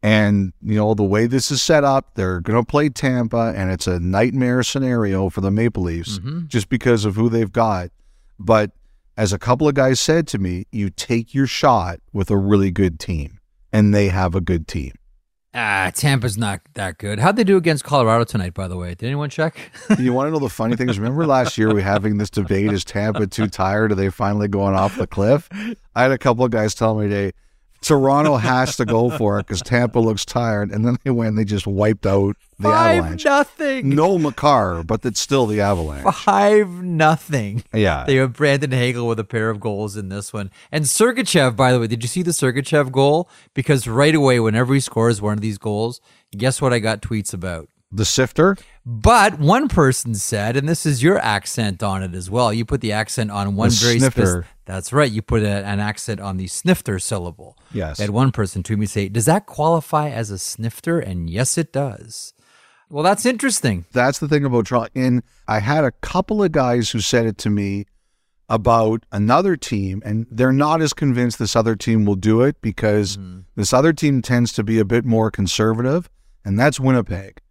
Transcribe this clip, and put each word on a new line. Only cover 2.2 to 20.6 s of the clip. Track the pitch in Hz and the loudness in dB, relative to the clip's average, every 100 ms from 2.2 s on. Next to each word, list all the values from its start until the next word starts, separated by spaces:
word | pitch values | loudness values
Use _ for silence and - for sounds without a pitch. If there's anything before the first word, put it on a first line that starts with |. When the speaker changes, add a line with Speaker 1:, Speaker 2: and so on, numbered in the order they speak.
| 95 90 | -4 -4
Speaker 1:
gonna | 82 113 | 0 0
play | 117 147 147 | 2 2 0
Tampa, | 127 139 127 117 120 113 104 | 0 -2 0 -2 -2 -2 -2
and | 92 | -4
it's | 92 - | -2 -2
a | 90 | -2
nightmare | 87 95 120 123 123 127 | 0 2 2 2 0 0
scenario | 117 139 131 120 107 95 95 | 0 -2 0 0 0 0 -2
for | - | 0
the | 98 | 0
Maple | 104 117 107 | 2 0 0
Leafs | 87 82 82 101 | -4 -4 -8 -8
Speaker 2:
Mm-hmm. | 101 160 160 | -8 -10 -4
Speaker 1:
just | - 101 | -4 -2
because | 123 131 117 | -2 2 2
of | 104 98 | 2 0
who | 117 | 0
they've | 113 110 | 0 -2
got. | 120 113 95 87 _ _ _ _ _ | 0 0 -2 -6 _ _ _ _ _
But | 101 110 107 _ _ _ _ - | 2 4 2 _ _ _ _ -4
as | 107 | -2
a | 98 | -2
couple | 117 127 151 | 0 2 2
of | 139 | 2
guys | 131 131 | 2 2
said | - 160 160 | 2 2 2
to | - | -2
me, | 95 90 95 | -4 -4 -8
you | 120 101 | -4 -4
take | - - 117 113 | -6 -2 -2 -2
your | 135 135 | -2 -2
shot | - 147 117 87 87 _ | 2 2 2 0 -8 _
with | 104 95 | -4 0
a | 101 | 0
really | 98 101 98 | 4 4 2
good | 90 95 80 | 2 0 0
team, | - 85 69 - _ _ _ | -6 -6 -6 -14 _ _ _
and | 107 104 | 2 4
they | 104 98 | 4 2
have | 92 92 90 | 2 0 -2
a | |
good | 85 90 78 | 0 -2 -2
team. | 85 65 - _ _ _ _ _ | -8 -8 -12 _ _ _ _ _
Speaker 2:
Ah, | 120 110 98 92 | -6 0 0 0
Tampa's | - 147 135 120 101 | 0 0 2 0 -4
not | 110 98 _ - | -4 -6 _ -8
that | 95 - | -8 -6
good. | 101 104 | -6 0
How'd | 147 208 | 2 2
they | |
do | 202 196 | 4 4
against | 165 151 | 4 -2
Colorado | - 147 113 113 | 0 2 4 2
tonight, | 117 110 90 | 2 -2 -4
by | 85 92 | -6 -8
the | 90 | -8
way? | 87 87 | -8 -8
Did | 117 | -6
anyone | 143 147 | -6 -6
check? | - 160 - - - | -4 -4 -4 -20 -20
<laughs> | - 214 | -2 0
Speaker 1:
You | 127 | 2
wanna | 123 143 | 0 0
know | 160 | -2
the | 135 | -4
funny | - | -4